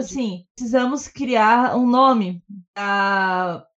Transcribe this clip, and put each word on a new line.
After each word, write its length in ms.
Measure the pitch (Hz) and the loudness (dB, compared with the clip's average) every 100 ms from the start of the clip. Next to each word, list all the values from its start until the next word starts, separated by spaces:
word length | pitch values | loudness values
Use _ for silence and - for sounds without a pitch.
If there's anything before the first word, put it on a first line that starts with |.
assim, 400 | 220 269 226 175 _ | -6 -6 -6 -6 _
"Precisamos 540 | - 240 254 247 285 - | -12 -2 0 0 -4 -8
criar 680 | - 254 226 214 240 254 247 | -8 -2 2 4 4 2 2
um 100 | 240 | 2
nome 560 | 254 269 233 185 175 _ 202 - | 4 4 4 0 -6 _ -20 -16
pra, 880 | - 202 196 196 196 185 185 180 170 - | -8 -4 0 0 0 0 0 -2 -6 -12